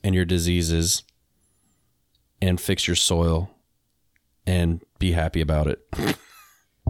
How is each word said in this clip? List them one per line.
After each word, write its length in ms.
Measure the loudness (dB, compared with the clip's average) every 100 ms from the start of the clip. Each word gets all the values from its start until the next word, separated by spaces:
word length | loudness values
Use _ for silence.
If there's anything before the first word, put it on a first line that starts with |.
and 100 | 0 2
your 100 | 2
diseases 800 | 0 2 0 2 0 0 -2 -6 _ _ _ _ _ _ _ _ _ _ _ _ -4
and 180 | -2 -2
fix 280 | -2 -2 -2
your 80 | 0
soil 540 | 0 2 2 0 -4 _ _ _ _ _ _ _ _ _ -2
and 360 | 0 0 -2 -8 -4
be 140 | 0
happy 280 | 0 0 -2
about 260 | 0 0 0
it. 120 | -2 -8
<laughs> 240 | -6 -4 -4 -10 -20 -20 _ _ _